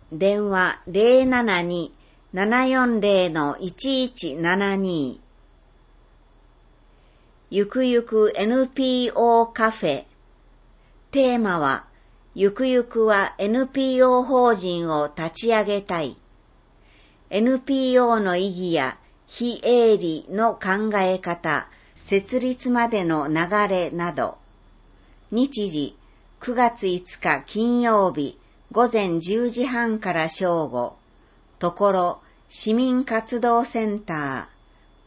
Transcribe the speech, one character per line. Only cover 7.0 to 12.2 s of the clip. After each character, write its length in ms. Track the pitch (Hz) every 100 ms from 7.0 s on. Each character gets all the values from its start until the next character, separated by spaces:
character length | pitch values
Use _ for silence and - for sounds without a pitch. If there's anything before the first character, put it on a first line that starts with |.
| _ _ _ _ -
ゆ 160 | 196 202
く 180 | 254
ゆ 180 | 254 240
く 300 | 233 214 214 -
エ 100 | 208
ヌ 200 | 254 262
ピ 440 | 269 262 254 247
ー 20 |
オ 320 | - 233 233 226
ー 60 |
カ 180 | 233 226
フ 160 | 220 170
ェ。 180 | 135 - _ _ _ _ _ _ _ _ _ -
テ 260 | 277 262 240
ー 20 |
マ 220 | 214 175
は、 240 | 139 131 - _ _ _